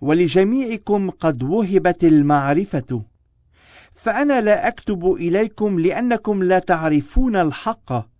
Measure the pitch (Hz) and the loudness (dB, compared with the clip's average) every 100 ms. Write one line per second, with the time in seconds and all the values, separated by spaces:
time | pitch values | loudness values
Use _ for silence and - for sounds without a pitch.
0 | 143 165 175 180 196 262 247 226 - 208 | -2 0 2 2 2 0 -4 -6 -4 -2
1 | 190 - 165 127 127 214 190 190 180 175 | -2 -4 -4 -2 -2 -2 0 0 0 2
2 | 170 151 143 147 139 147 202 151 120 120 | 4 4 4 2 0 -2 -2 -6 -6 -8
3 | 107 _ _ _ _ _ _ - _ _ | -10 _ _ _ _ _ _ -20 _ _
4 | 233 214 294 262 208 208 220 - - 190 | -4 -2 0 2 2 2 0 -4 -6 -2
5 | 180 - 170 185 220 - 214 180 165 196 | 0 0 0 0 -2 -2 -2 0 0 0
6 | 247 226 214 202 180 185 180 165 160 151 | -2 -2 -2 -2 0 0 0 -2 0 0
7 | - - 262 202 160 - - 226 - 120 | 0 0 2 2 -2 -4 -8 -8 -6 -8
8 | - | -8